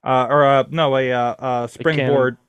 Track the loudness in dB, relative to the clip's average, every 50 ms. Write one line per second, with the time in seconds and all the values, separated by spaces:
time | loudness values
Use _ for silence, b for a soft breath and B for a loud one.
0 | -2 0 0 0 0 2 2 4 4 4 4 2 0 -2 -2 -2 0 0 0 0
1 | 0 -2 -2 -2 -2 -4 -4 -6 -6 -4 -4 -4 -6 -8 -10 -4 -2 -2 0 0
2 | 0 0 0 0 0 0 -4 _ _